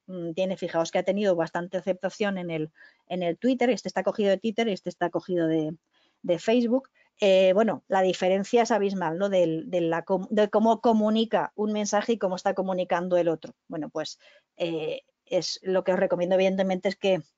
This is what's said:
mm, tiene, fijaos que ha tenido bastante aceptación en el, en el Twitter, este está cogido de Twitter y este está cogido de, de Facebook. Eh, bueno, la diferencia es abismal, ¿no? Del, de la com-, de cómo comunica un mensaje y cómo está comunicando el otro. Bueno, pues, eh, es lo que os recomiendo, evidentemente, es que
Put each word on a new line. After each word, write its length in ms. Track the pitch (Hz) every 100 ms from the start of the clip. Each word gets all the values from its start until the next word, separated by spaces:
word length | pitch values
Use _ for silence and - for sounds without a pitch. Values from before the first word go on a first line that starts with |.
| -
mm, 260 | 180 170
tiene, 240 | 165 190 180
fijaos 340 | 170 165 165
que 80 | 185
ha 40 |
tenido 320 | 185 196 208
bastante 420 | 165 160 175 175 185
aceptación 600 | 190 180 185 - 202 185
en 140 | 175
el, 200 | 160 156 _ - _ _
en 160 | 180
el 140 | 175 165
Twitter, 320 | 247 254 247
este 180 | 196 185
está 160 | -
cogido 260 | 190 202 202
de 80 | 190
Twitter 300 | 226 208 233
y 60 |
este 160 | 185 180
está 200 | - 175
cogido 380 | - - 175 160
de, 280 | 160 151 170 _ _ _ _
de 180 | 180 165
Facebook. 500 | - 247 233 254 - _ _ _
Eh, 320 | 202 190 185
bueno, 300 | 185 226 139 -
la 140 | 190
diferencia 600 | 185 170 185 196 196 240
es 80 | 233
abismal, 460 | 214 202 190 165 170
¿no? 120 | 202
Del, 400 | 190 165 160 156
de 100 | 180
la 220 | 170 165
com-, 240 | 170 185 190
de 200 | 208 208
cómo 320 | 208 220 220
comunica 680 | 247 220 214 220 226 190 156
un 160 | - 214
mensaje 420 | 214 208 208 202
y 40 | 226
cómo 160 | 190
está 180 | 180 196
comunicando 640 | 190 190 185 175 175 180 175
el 120 | 170
otro. 260 | 160 - - -
Bueno, 220 | 165 139
pues, 300 | 160 151 - - _ _ _
eh, 440 | 170 160 156 - - _
es 340 | _ 185 160 -
lo 200 | 190 185
que 100 | 185
os 60 | 185
recomiendo, 360 | 190 175 175
evidentemente, 540 | 190 190 190 190 185 196
es 80 | -
que 240 | 202 180 -